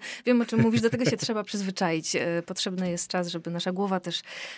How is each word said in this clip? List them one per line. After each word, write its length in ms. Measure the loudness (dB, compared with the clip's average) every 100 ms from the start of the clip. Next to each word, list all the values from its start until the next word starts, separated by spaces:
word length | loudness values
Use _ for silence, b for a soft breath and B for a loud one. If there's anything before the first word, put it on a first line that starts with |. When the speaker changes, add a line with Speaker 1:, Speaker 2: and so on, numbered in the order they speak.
| B B 2
Speaker 1:
wiem, 140 | 4
o 40 | 4
czym 140 | 4
mówisz, 200 | 6 6
do 100 | 2
tego 140 | 2
się 120 | 2 2
Speaker 2:
<laughs> 40 | 0
Speaker 1:
trzeba 180 | -2
przyzwyczaić. 720 | -2 -4 -2 0 0 0 0 -2
E, 260 | 0 -2 -2
potrzebny 440 | -4 -2 -2 -2
jest 180 | -2 -2
czas, 180 | -2 -2
żeby 220 | -4 -4
nasza 220 | -4 -2
głowa 280 | 0 0 0
też 200 | -2 -6 -6 B B